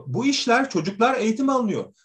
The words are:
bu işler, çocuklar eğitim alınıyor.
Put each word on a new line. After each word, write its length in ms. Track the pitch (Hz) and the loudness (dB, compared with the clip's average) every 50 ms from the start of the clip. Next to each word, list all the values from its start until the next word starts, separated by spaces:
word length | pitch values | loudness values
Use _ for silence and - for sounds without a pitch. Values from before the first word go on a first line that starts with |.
| - 135 127 | -6 -6 -4
bu 120 | 202 254 | -2 0
işler, 440 | 277 269 - - 247 233 262 277 269 | 0 0 0 2 2 2 2 2 0
çocuklar 440 | - 170 151 196 202 196 226 254 262 | -2 -2 -2 -2 0 2 2 2 2
eğitim 340 | - 208 220 220 226 269 277 | 2 0 0 0 0 0 0
alınıyor. 360 | 262 254 233 202 165 110 - - _ _ _ | 2 2 0 0 -2 -4 -6 -8 _ _ _